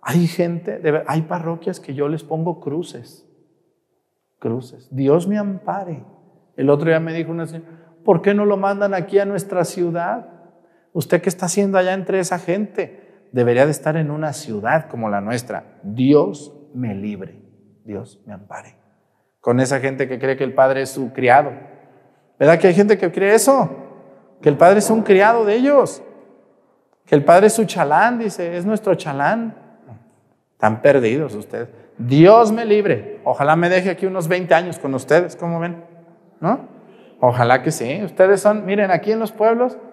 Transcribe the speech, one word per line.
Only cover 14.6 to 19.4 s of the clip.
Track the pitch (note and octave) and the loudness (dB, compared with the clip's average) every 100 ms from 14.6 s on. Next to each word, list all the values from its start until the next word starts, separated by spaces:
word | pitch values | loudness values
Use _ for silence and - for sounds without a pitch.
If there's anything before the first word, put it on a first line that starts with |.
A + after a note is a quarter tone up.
| A2+ D#3 D#3 | -2 -2 -2
como | A#2+ A2 | -8 -6
la | G2+ | -4
nuestra. | G2+ A#2+ B2 G2+ - _ | -4 -8 -8 -14 -14 _
Dios | G2 A2+ C3 D3 F#3 - - - - | -14 -2 2 4 2 -6 -16 -20 -18
me | B2+ B2 | -12 -10
libre. | G2 G#2 G2+ F#2+ - _ _ _ _ | -8 -10 -12 -14 -18 _ _ _ _
Dios | - G2 A2 _ - | -14 -14 -14 _ -20
me | |
ampare. | G2+ G2+ - - _ _ _ _ _ _ _ | -20 -20 -20 -20 _ _ _ _ _ _ _